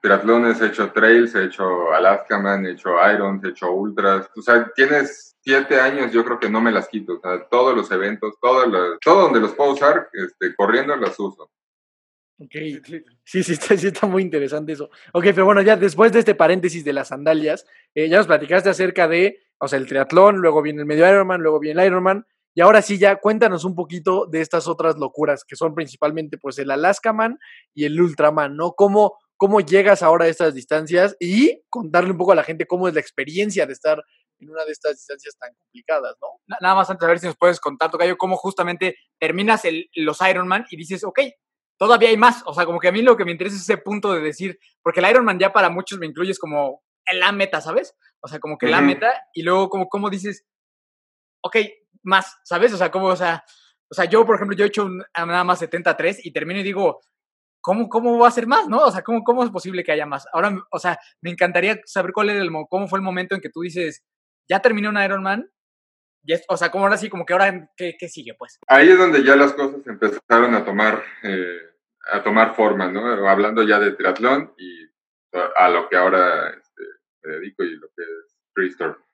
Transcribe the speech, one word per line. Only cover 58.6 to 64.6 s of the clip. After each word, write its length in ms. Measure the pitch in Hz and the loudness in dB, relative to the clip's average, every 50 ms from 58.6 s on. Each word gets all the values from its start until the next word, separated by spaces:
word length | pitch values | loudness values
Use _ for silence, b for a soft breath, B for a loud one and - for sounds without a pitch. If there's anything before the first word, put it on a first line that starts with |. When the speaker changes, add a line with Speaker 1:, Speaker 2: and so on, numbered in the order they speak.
| 415 | 0
Speaker 3:
no?". 120 | 302 214 254 302 | 0 0 2 2
O 60 | 254 | 2
sea, 120 | 180 185 - | 2 0 -6
¿cómo, 200 | - 233 226 - | -4 -6 -4 0
cómo 200 | - 240 254 247 | 0 0 0 0
es 80 | 233 | -4
posible 320 | 196 185 - 185 190 180 165 | -4 -8 -10 -8 -8 -8 -4
que 80 | - 156 | -2 -4
haya 120 | 151 151 | -4 -4
más? 220 | 147 139 139 - - - | -6 -8 -12 -12 -6 -4
Ahora, 200 | 160 185 208 196 185 - _ | -2 -2 -2 -4 -6 -10 _
o 80 | - 165 | -12 -6
sea, 200 | - 180 170 - b b b b | -4 -4 -4 -4 b b b b
me 100 | - 170 | -14 -14
encantaría 480 | 175 170 180 175 175 175 175 202 220 214 _ | -4 -2 -2 0 0 -2 -2 -2 -4 -6 _
saber 260 | - - 196 185 180 185 | -10 -8 -6 -6 -4 -4
cuál 160 | 208 208 208 | -2 -2 -2
era 120 | 208 202 | -2 -2
el 100 | 190 170 | -4 -4
mo-, 160 | 165 156 151 | -6 -8 -10
cómo 200 | _ 180 185 202 | _ -6 -6 -4
fue 120 | 180 185 196 | -4 -6 -6
el 40 | 196 | -4
momento 300 | 190 180 180 185 180 196 | -4 -6 -6 -6 -6 -8
en 60 | 190 | -8
que 80 | - 151 | -10 -12
tú 120 | _ 160 | _ -10
dices, 420 | 170 180 156 180 175 156 151 - _ _ _ _ _ _ _ _ _ _ | -12 -10 -8 -6 -8 -8 -8 -12 _ _ _ _ _ _ _ _ _ _
"Ya 120 | 185 196 | -4 0